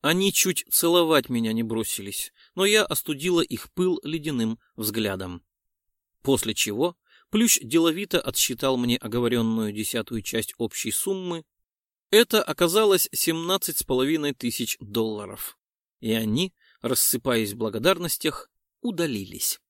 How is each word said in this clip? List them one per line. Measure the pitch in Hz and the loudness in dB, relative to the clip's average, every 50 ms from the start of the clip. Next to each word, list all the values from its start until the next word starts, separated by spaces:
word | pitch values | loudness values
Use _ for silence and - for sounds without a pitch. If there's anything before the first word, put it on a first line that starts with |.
Они | - 147 170 185 196 196 | 2 2 2 4 2 2
чуть | - - - 185 175 - - _ | 2 2 0 2 0 -2 -4 _
целовать | - - - 170 170 175 170 160 160 143 120 - | 0 2 4 4 4 4 4 6 4 2 2 2
меня | 123 117 113 110 110 | -2 0 0 0 0
не | 113 117 | -2 -2
бросились, | 110 113 113 107 - - - 98 101 98 - - - _ _ _ _ _ | -2 -2 -4 -2 -4 -6 -8 -8 -8 -8 -8 -8 -10 _ _ _ _ _
но | 175 190 | 0 2
я | 202 208 214 208 | 4 4 4 4
остудила | - 151 - - - 151 135 151 185 180 165 | 2 -2 -4 -4 -4 -6 -2 0 0 2 2
их | 156 - 131 - - - _ | 0 0 -4 -10 -10 -10 _
пыл | - 180 185 175 - - | 0 0 0 0 -2 -4
ледяным | 147 160 160 147 160 143 120 113 110 113 - _ _ _ | -6 -6 -6 -4 -4 -2 0 0 -2 -2 -6 _ _ _
взглядом. | - 110 107 104 113 107 101 95 92 95 90 90 85 _ _ _ _ _ _ _ _ _ _ _ _ _ _ _ _ | -8 -6 -4 -2 -2 -2 -2 -4 -4 -8 -10 -10 -12 _ _ _ _ _ _ _ _ _ _ _ _ _ _ _ _
После | _ 135 135 117 - 113 107 | _ 0 0 2 0 -4 -2
чего | - - 110 101 113 147 175 175 _ _ _ _ _ _ _ | -2 -2 -2 0 -2 -2 -2 -2 _ _ _ _ _ _ _
Плющ | - 214 233 226 - - | 2 2 4 4 4 0
деловито | - 113 135 165 165 165 160 180 202 - - 160 | 0 2 4 4 4 4 2 0 -4 -2 -2 -2
отсчитал | - 131 - - - - 127 - - 135 131 | -2 -2 0 0 0 0 0 -2 0 0 0
мне | 123 123 120 120 | 2 2 0 0
оговорённую | - - 110 107 120 120 113 123 120 113 113 113 113 110 104 | 0 -2 -4 -2 0 2 2 2 2 2 2 0 0 -2 -2
десятую | 104 107 107 - - 117 110 - 120 110 98 | -4 -4 -6 -4 -4 -4 -4 -4 -6 -6 -6
часть | - - 113 107 - - | -4 -4 -4 -4 -4 -6
общей | _ 117 107 - - - 110 | _ -6 -4 -4 -6 -6 -4
суммы. | 98 - - 196 196 190 185 180 170 165 - _ _ _ _ _ _ _ _ _ _ _ _ _ | -4 -2 -2 -2 -4 -4 -4 -6 -6 -8 -10 _ _ _ _ _ _ _ _ _ _ _ _ _
Это | - 139 - _ - - | 6 6 6 _ 2 0
оказалось | - - 151 - 175 165 170 214 220 208 196 180 - - | 0 0 0 0 2 4 4 4 6 6 6 4 2 -2
семнадцать | - - - 165 160 165 165 175 190 190 - - 151 | -2 -2 0 0 0 -2 0 -2 -2 -2 -2 -4 -4
с | - - | -6 -2
половиной | - 135 127 131 143 160 160 147 143 135 | 0 0 2 2 2 0 0 0 -2 -4
тысяч | _ - 120 - - 123 - - _ | _ -4 -4 -2 -2 -4 -6 -6 _
долларов. | - 101 101 117 110 110 107 104 104 95 101 - - - - _ _ _ _ _ _ _ _ _ | -10 -6 -4 -2 -2 -2 -4 -8 -10 -12 -12 -12 -12 -14 -14 _ _ _ _ _ _ _ _ _
И | - 110 | -2 -2
они, | 110 113 113 107 107 139 185 185 _ _ _ _ _ _ | 0 0 0 0 2 0 0 -2 _ _ _ _ _ _
рассыпаясь | - 120 123 - - - - 117 _ 135 120 113 110 101 101 | -4 -2 0 2 2 0 0 0 _ 0 2 2 0 -2 -4
в | |
благодарностях, | 117 110 107 104 110 117 180 190 165 175 165 - - - 156 147 - - _ _ _ _ _ _ _ | -4 -4 -4 -4 0 2 2 2 2 0 -4 -4 -2 -2 -4 -4 -4 -14 _ _ _ _ _ _ _
удалились. | - 240 202 165 170 156 120 101 95 - - - - - - - _ | -6 -4 -2 0 -2 0 -2 -4 -6 -8 -8 -6 -4 -6 -6 -6 _